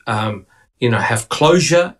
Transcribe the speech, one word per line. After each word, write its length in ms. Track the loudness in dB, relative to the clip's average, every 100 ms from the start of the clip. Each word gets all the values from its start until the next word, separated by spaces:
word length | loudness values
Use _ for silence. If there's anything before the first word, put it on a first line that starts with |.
| -6
um, 400 | -4 -4 -8 -14 _ _ _
you 80 | -2
know, 80 | 0
have 300 | -2 -4 -6
closure, 680 | 0 2 4 4 2 0 -6